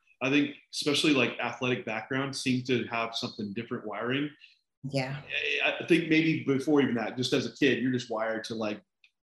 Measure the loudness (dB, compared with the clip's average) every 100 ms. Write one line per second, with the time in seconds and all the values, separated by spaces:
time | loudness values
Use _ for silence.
0 | _ -4 0 2 0 -4 _ -4 0 2
1 | 4 4 2 0 -4 -2 -2 -2 -4 -6
2 | -4 -4 -4 -2 0 0 2 0 0 -2
3 | -2 -4 -8 -6 -8 -6 -8 -8 -6 -6
4 | -2 -2 -2 -8 -20 _ _ _ -6 -4
5 | -4 -6 -6 -4 -2 0 0 0 2 4
6 | 6 4 4 2 2 0 4 4 4 2
7 | -2 -2 0 0 0 2 2 4 0 -2
8 | -2 -4 -2 -4 -4 -4 -4 -6 _ _
9 | _ _